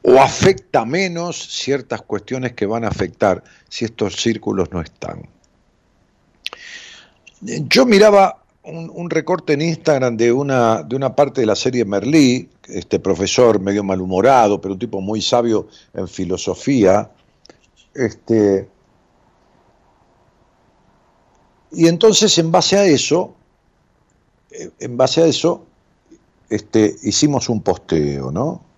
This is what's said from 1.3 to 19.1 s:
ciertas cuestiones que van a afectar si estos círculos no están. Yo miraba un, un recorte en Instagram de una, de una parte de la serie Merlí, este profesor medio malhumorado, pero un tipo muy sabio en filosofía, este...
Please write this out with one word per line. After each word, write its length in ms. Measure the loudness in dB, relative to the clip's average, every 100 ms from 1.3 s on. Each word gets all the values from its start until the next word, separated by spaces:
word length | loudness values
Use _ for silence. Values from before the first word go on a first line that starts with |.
| -10
ciertas 640 | -12 -10 -4 -6 -6 -12
cuestiones 520 | -8 -10 -8 -8 -8
que 120 | -4 -4
van 200 | -2 -4
a 20 |
afectar 560 | -4 -6 0 0 0 _ _ _
si 160 | -10
estos 320 | -8 -4 -6 -2
círculos 560 | -4 -4 -4 -4 -4
no 80 | -6
están. 480 | -10 _ -14 -14 -20 _ _ _ _ _ _ _ _ _ _ _ -16 -14 -20 -20 -20 -20 _ _ _ _
Yo 440 | -10 -8 0 2 4
miraba 560 | 6 6 6 4 0 _ _
un, 260 | -16 -14 -14
un 160 | -12 -4
recorte 440 | -4 -2 -4 0
en 80 | 0
Instagram 540 | 0 -2 0 2 0 2
de 160 | 2
una, 500 | 2 0 2 2 0
de 120 | -4 -6
una 180 | -4
parte 280 | 0 0 0
de 60 | -2
la 100 | 0
serie 260 | -2 -2
Merlí, 640 | -2 -2 2 4 4 2 -6 _ -14
este 300 | -14 -4 -4
profesor 600 | -2 -2 0 4 4 4
medio 240 | 0 -4
malhumorado, 800 | -2 -4 -2 0 4 4 4 0
pero 140 | -4 -8
un 40 |
tipo 220 | -8 -8
muy 200 | -6 -6
sabio 460 | 0 0 0 -2 -4 _ _
en 140 | -12 -12
filosofía, 1040 | -8 -6 -6 -6 -6 -2 2 4 2 -2 _ _ _ _ _ _ _ _
este... 760 | -6 -6 -6 -2 2 2 0 -4 _ _ _ _